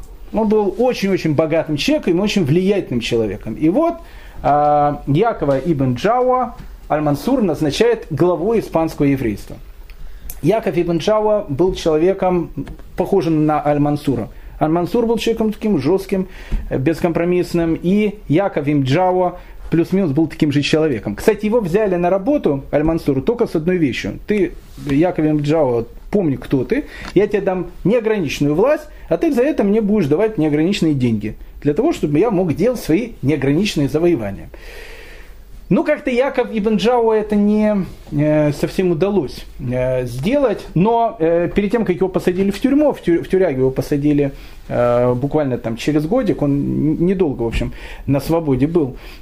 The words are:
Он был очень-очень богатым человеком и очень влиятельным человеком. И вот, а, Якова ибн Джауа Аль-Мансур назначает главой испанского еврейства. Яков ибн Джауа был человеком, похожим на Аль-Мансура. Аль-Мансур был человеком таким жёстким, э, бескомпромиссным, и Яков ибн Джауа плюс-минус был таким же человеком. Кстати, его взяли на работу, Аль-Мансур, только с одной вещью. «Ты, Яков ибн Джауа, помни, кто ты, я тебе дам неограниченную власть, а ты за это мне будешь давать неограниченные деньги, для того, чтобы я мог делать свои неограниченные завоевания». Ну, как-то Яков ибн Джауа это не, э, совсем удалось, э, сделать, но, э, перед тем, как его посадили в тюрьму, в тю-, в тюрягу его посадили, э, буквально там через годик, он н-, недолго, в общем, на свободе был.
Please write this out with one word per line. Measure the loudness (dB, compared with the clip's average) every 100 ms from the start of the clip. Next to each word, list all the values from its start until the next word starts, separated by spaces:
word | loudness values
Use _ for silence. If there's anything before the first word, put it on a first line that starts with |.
| -14 -16 -6
Он | -2 2
был | 2 2 0
очень-очень | 0 0 0 0 0
богатым | 0 2 0 0 -2
человеком | 0 0 2 0
и |
очень | 2 2
влиятельным | 2 2 2 0 0 -4
человеком. | 0 0 0 -4 -8
И | -2 0
вот, | 2 2 -2 -10 -20 -18 -4
а, | 0 2 4 4 2 0 0
Якова | 2 2 0 0 0
ибн | 0 0 0
Джауа | 0 2 2 2 2 -2 -8 -16 -12 -4
Аль-Мансур | -2 0 0 0 2
назначает | 2 0 0 2 2 2 -2
главой | 0 2 2 0 0
испанского | 0 0 0 0 2
еврейства. | 2 0 -4 -8 -16 -18 -20 -18 -14 -12 -12 -12 -4
Яков | 0 0 0 0
ибн | 0 0
Джауа | 2 2 2 0 0
был | 0 0
человеком, | 0 0 2 2 2 0 0 -2 -8 -10 -12 -10 -6
похожим | 0 2 2 2 2
на | 2
Аль-Мансура. | 2 2 2 0 0 -2 -4 -10 -14 -4
Аль-Мансур | 0 0 0 0 2
был | 0
человеком | 0 0 0
таким | -2 0 0
жёстким, | 2 0 0 -4 -4 -8 -6 -4 -2
э, | -2
бескомпромиссным, | 0 0 0 0 2 0 0 0 0 0
и | 2 2 2 -2 0
Яков | 2 2 0 0
ибн | 2
Джауа | 2 2 4 2 0 -4 -14 -16 -2
плюс-минус | 0 2 2 2
был | 2 0
таким | 2 2
же | 2
человеком. | 0 0 0 -2 -6
Кстати, | -2 0 0 2
его | 0
взяли | 0 0 0
на | 0 0
работу, | 0 0 0 0 -2 -2
Аль-Мансур, | 0 2 0 0 0
только | 0 0 0
с |
одной | -2 0 0
вещью. | 0 -2 -6 -6 -2
«Ты, | 0 0 -4 -18 -10 -2
Яков | 2 2 2
ибн | 2 2
Джауа, | 2 2 2 0 -2 -10 -2
помни, | 0 0 -2
кто | 0 0
ты, | 0 -2 -4 -10 0
я | 2 2
тебе | 2
дам | 0 -2 -4 -2
неограниченную | 2 2 2 0 -2 0 0
власть, | 2 2 2 -4 -12 -4
а | 0
ты | 2
за | 2
это | 2 2
мне | 2 2
будешь | 2 2 2
давать | 2 2 2
неограниченные | 0 2 2 2 0
деньги, | 2 0 0 -4 -10 -14 -6
для | -2
того, | 0 0
чтобы | 0 0 2
я | 2
мог | 2 0
делать | 0 0 0
свои | 0 0 -2 -4
неограниченные | -2 0 2 0 0 0 0
завоевания». | 2 2 2 -2 -8 -12 -18 -18 -16 -18 -18 -18 -20 -20 -20 -20 -10 0
Ну, | 0
как-то | 2 0 0
Яков | 0 0 0 -2
ибн | -2 0 2
Джауа | 2 2 4
это | 2 2
не, | 2 2 2 2 0 -2 -8 -6
э, | 0 2 4 2
совсем | 0 -4 0 0
удалось, | 2 0 0 -2 -6 -16 -10
э, | -4 -2 0 0
сделать, | -2 -4 0 2 2 -2 -2
но, | 2 2 2 0 0
э, | 0 2 0
перед | 0 0
тем, | 0 0
как | 0
его | 0
посадили | 0 0 0 0
в | 0
тюрьму, | 2 4 2
в | 0
тю-, | 0 0
в | 2
тюрягу | 2 2 2
его | 0
посадили, | 0 -2 0 2 2 0 -4 -14 -16 -6
э, | 0 2 4 2
буквально | 2 0 0 0 -2
там | -4 -4
через | 0 0
годик, | 2 0 0 0
он | 0
н-, | 0 0 0 0 2
недолго, | 2 2 0 0
в | -2
общем, | -2 -4 -8 -14 -8
на | -2 0
свободе | 0 0 2 2 2
был. | 2 -2 -6 -16 -18